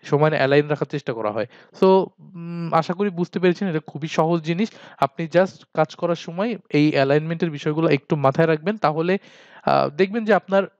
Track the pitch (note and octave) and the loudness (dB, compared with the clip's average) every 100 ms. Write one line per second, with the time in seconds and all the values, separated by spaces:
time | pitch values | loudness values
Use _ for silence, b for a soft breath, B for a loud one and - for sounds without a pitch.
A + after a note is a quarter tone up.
0 | - D3 D#3 D3+ C3+ C#3+ D3 D3 D3 D3 | -2 2 2 2 4 4 2 -2 -4 -6
1 | - A2+ G#2+ G#2+ G#2 b b - F#3+ F#3+ | -6 -4 -4 -2 -6 b b 0 4 4
2 | F3+ _ D3+ F#3 E3+ E3+ E3+ D#3+ D#3+ F3+ | 2 _ -20 -16 -12 -8 -2 0 0 -2
3 | G3+ E3+ F3 F3+ F3+ F3 G3 D#3 - C#3+ | -4 -2 -4 0 0 0 -2 -4 -8 -10
4 | D#3 - E3 E3+ D#3 E3+ A3 B B B | -6 0 0 0 -2 -4 -4 B B B
5 | C#3 - E3 E3+ F#3 - - - D#3 - | -4 -2 0 2 2 -2 -10 -2 -2 -2
6 | E3+ E3+ - E3+ A3+ G#3+ _ D3 D3+ C#3+ | -4 -4 -8 -8 -6 -6 _ 2 2 2
7 | C#3 D3 D#3+ E3 E3+ C#3+ E3 D3+ E3 D3 | 2 0 0 -4 -4 -4 -6 -2 2 0
8 | _ D#3 C3+ C#3 E3 D#3 D#3+ A3 D3+ D3+ | _ 0 2 2 2 2 -2 -2 -2 0
9 | E3+ F#3+ B B B B - C#3 C3+ D3 | -2 -2 B B B B 0 2 2 0
10 | F#3+ A3 G#3+ F#3+ - G3 G3 _ | -2 0 0 0 2 -2 -2 _